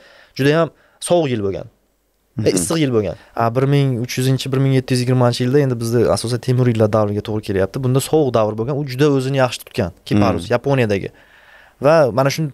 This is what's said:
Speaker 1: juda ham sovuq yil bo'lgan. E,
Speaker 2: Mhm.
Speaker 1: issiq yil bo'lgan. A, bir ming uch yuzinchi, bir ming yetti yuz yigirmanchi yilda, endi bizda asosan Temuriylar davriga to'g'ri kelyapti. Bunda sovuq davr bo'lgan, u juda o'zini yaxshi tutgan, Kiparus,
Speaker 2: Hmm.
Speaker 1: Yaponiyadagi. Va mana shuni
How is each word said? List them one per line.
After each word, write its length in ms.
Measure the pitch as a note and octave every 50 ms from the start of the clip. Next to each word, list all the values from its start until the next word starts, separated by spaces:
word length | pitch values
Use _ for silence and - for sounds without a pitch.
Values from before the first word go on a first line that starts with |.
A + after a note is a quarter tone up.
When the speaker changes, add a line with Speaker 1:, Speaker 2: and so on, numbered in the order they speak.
| - - - - - _ _
Speaker 1:
juda 200 | - C3+ C#3+ D3+
ham 160 | E3 E3 D3 - _ _ _ _ _
sovuq 260 | - - F3 F3 D#3+ C3+
yil 160 | B2 A2 G2+
bo'lgan. 240 | G2 F2+ - - A#2 _ _ _ _ _ _ _ _ _ _ _ _ _
E, 120 | A#2+ A2 -
Speaker 2:
Mhm. 80 | -
Speaker 1:
issiq 220 | F#3 E3+ - E3+ E3
yil 120 | D3+ C3 A#2+
bo'lgan. 200 | A2 G#2 F2 - - - _ _
A, 160 | - A#2 A#2 A#2
bir 100 | C3 C3+ C#3
ming 200 | C#3+ C#3+ C#3 C3+ B2+ A2
uch 180 | B2 B2+ - C3
yuzinchi, 280 | B2+ C3 C3 B2+ - C3
bir 120 | C3 C3+ C3+
ming 100 | C3+ C3+
yetti 200 | C3 C3 - B2+
yuz 60 | B2 B2
yigirmanchi 400 | B2 B2+ B2+ B2 A#2+ A#2 - B2+
yilda, 140 | B2 C3 D3
endi 160 | C#3+ C3+ B2
bizda 320 | A#2 A#2 A#2 A#2 A#2+ G#2 C#2+
asosan 280 | F2+ - - A2+ B2 A#2
Temuriylar 480 | - - B2+ B2 B2 B2 A#2 A2 A2+ G#2+
davriga 320 | A2+ A2 G#2+ G#2 G#2 G#2
to'g'ri 220 | G2+ - G#2+ G#2+ -
kelyapti. 320 | - G2 F#2 F#2+ F#2+ -
Bunda 240 | C#3 C3 B2 B2+ C3+
sovuq 320 | - - - D#3 D3+ C3
davr 220 | A#2+ A#2 G#2+ G#2 G#2+
bo'lgan, 180 | A2 A2+ B2 B2 C#3
u 20 | D3+ C3+
juda 240 | B2 B2+ D3 D3+
o'zini 240 | C#3+ C3+ B2+ C3+ C#3 C3+ C3
yaxshi 140 | A#2+ - - -
tutgan, 260 | - - - G#2 F2 - - _ -
Kiparus, 360 | B2 G#2 G2+ A2+ F2+ E2+ F2
Speaker 2:
Hmm. 100 | F#2+ A#2+
Speaker 1:
Yaponiyadagi. 540 | A#2+ - C#3 C#3 C3 A#2+ G#2 G2+ G2 F2+ F2 - - - _ _ - _ - - - - - _ _
Va 300 | A#2+ C#3 E3 E3 D3 A#2+
mana 200 | F#2+ C3 C3+ C#3
shuni 200 | - - D#3+ C#3+